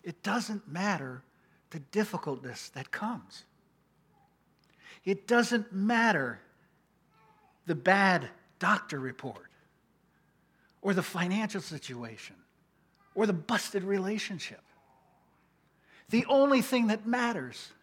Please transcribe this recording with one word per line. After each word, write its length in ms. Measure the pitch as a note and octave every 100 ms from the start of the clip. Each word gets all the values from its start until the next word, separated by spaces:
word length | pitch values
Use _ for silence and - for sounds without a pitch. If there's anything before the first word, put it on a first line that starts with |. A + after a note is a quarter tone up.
It 200 | F3 -
doesn't 440 | G3+ A#3 - G#3 -
matter 560 | D#3+ G3+ E3+ C3 B2+ _ _ _ _ _
the 80 | D#3+
difficultness 920 | C3+ G#3 G#3 E3 D3+ C3 C3 A#2 -
that 200 | C3 C3+
comes. 540 | - G#3+ B3+ - - - _ _ _ _ _ _ _ _ _ _ _ _ _ - -
It 220 | F#3 G3 -
doesn't 480 | A#3+ A#3+ A#3+ G#3
matter 680 | F#3+ G#3 A#3 A3+ F3 B2+ A#2+ - _ _ _ _ _ _ _ _ _ _ _ -
the 80 |
bad 560 | D#3 F3+ G3 F#3+ F3 B2+ - _ _
doctor 400 | F3+ G#3 - C#3+
report 520 | C3 A#2+ C3 G#2+ - _ _ _ _ _ _ _ _ _ _ _ _ _
or 140 | G3
the 80 | F#3
financial 580 | - F3 F3+ G3+ G#3+ G3+
situation 720 | - D3+ - B2 A#2 A2 - - _ _ _ _ _ _ _
or 120 | F#3+ G#3+
the 80 |
busted 500 | F3 D3+ A3 - G3+
relationship. 800 | F#3 G3 F#3 G#3+ - F3+ - G2+ _ _ _ _ _ _ _ _ _ _ _ _ _ - -
The 160 | A3+ -
only 320 | C#4 C#4 C4+
thing 240 | - B3 A3+
that 200 | A3 G#3+
matters 680 | B3 A#3+ G#3+ B2+ - - -